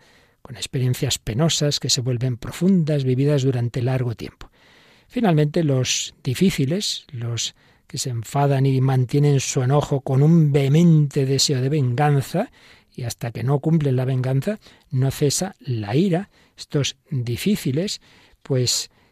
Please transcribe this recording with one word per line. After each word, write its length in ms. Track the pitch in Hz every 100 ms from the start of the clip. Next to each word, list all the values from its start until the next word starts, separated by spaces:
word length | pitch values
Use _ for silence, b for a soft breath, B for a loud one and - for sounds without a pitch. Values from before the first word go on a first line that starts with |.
| b b b b
con 140 | - 123
experiencias 640 | - 135 127 123 131 -
penosas 600 | - 113 160 - 147 -
que 100 | 131
se 120 | -
vuelven 360 | 123 120 127 117
profundas, 680 | - - 175 190 156 147
vividas 400 | 131 127 139 147
durante 380 | 131 127 120 135
largo 340 | 120 131 123 110
tiempo. 340 | - - - b b b b b b
Finalmente, 560 | 247 226 151 151 175
los 500 | 156 131 123 - - -
difíciles, 800 | - 120 190 - 131 180 - - -
los 440 | 117 117 117 - - b b b
que 100 | 139
se 120 | 135
enfadan 560 | 117 113 143 143 139 135
y 140 | 131
mantienen 580 | 131 131 120 147 147 139
su 220 | - -
enojo 400 | 127 147 - 139
con 220 | - 131
un 280 | 151 170 151
vehemente 760 | 143 135 151 175 156 147 147 135
deseo 360 | 135 - 131
de 80 | 135
venganza, 800 | 151 127 120 147 139 - 170 254 b b b b -
y 80 |
hasta 280 | 117 - 120
que 120 | 113
no 160 | 120 143
cumplen 360 | 160 165 143 127
la 100 | 127
venganza, 540 | 131 127 135 160 214 b b b
no 220 | 131 135
cesa 440 | - 147 - 190 -
la 360 | - 117 101 123
ira. 340 | 202 165 202 b b b
Estos 380 | - 151 131 - -
difíciles, 880 | 135 117 117 190 214 151 131 208 - b b b b
pues, 480 | - 131 123 - - b b